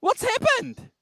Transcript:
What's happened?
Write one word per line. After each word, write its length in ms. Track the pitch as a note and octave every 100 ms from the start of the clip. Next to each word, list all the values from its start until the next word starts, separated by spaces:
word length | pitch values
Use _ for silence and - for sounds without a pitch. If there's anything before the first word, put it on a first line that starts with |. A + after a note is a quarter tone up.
What's 220 | E4+ G4+
happened? 680 | A#4+ A#4 D#5 C5+ C#4+ A3 - _